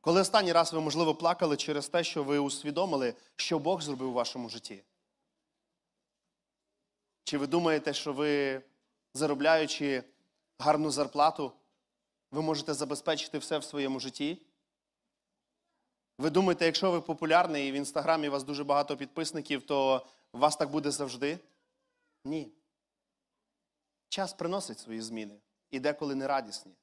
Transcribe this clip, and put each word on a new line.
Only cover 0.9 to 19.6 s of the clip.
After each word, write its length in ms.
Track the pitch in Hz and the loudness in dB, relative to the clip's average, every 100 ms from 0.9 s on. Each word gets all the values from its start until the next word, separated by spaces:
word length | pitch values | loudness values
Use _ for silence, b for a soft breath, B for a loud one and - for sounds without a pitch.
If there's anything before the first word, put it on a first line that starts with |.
| 147 165 | 2 0
плакали 420 | 156 165 175 165 143 | 2 0 2 0 0
через 320 | - 147 143 | 0 -4 0
те, 160 | 170 | 0
що 200 | 165 160 | 0 -4
ви 140 | 139 143 | 0 2
усвідомили, 760 | 139 139 147 147 196 143 127 113 b - | 0 -2 -4 -2 0 0 -2 -4 b -8
що 220 | - 160 | -2 0
Бог 240 | 147 185 | 0 -2
зробив 260 | 147 135 131 | -2 -4 -2
у 40 | |
вашому 360 | 123 117 127 117 | -2 -2 -4 -10
житті? 340 | 113 - 98 _ _ _ _ _ _ _ _ _ _ _ _ _ _ _ _ _ _ _ _ _ _ _ _ | -12 -14 -18 _ _ _ _ _ _ _ _ _ _ _ _ _ _ _ _ _ _ _ _ _ _ _ _
Чи 140 | - 147 | -6 -4
ви 80 | 139 | 0
думаєте, 480 | 170 170 156 151 | 2 4 2 0
що 180 | 143 151 | -4 -4
ви, 500 | 139 151 143 139 131 - _ _ _ _ | -2 0 2 0 -2 -10 _ _ _ _
заробляючи 920 | 135 151 139 151 160 151 - 143 131 - _ _ _ _ _ | -4 -2 2 4 4 4 -2 -2 -2 -4 _ _ _ _ _
гарну 320 | 135 151 156 | 2 4 2
зарплату, 600 | 135 143 147 151 160 139 - _ _ _ _ _ _ _ | 0 -2 4 2 2 -8 -8 _ _ _ _ _ _ _
ви 120 | 143 | -2
можете 320 | 156 151 143 | 0 0 -2
забезпечити 640 | 143 143 143 - 143 - 151 | -4 -2 -4 -2 -2 -2 -8
все 200 | - 156 | -4 -4
в 60 | |
своєму 360 | 131 143 135 131 | -4 -4 -2 -4
житті? 420 | 131 - 143 180 _ _ _ _ _ _ _ _ _ _ _ _ _ _ _ _ _ - | -6 -4 -6 -6 _ _ _ _ _ _ _ _ _ _ _ _ _ _ _ _ _ -4
Ви 120 | 147 | 2
думаєте, 360 | 156 190 170 165 | 4 4 4 2
якщо 240 | 160 190 | 2 2
ви 100 | 175 | 0
популярний 680 | 160 156 160 165 175 147 139 | -2 -4 4 4 4 0 -2
і 40 | |
в 20 | |
Інстаграмі 540 | 139 139 156 143 160 147 | -2 -4 -2 0 2 2
у 40 | |
вас 100 | 139 | -2
дуже 200 | 135 143 | -4 -6
багато 320 | 143 143 147 139 | 0 2 2 -4
підписників, 720 | 135 - 160 160 139 139 | -6 -6 -6 -6 -4 -6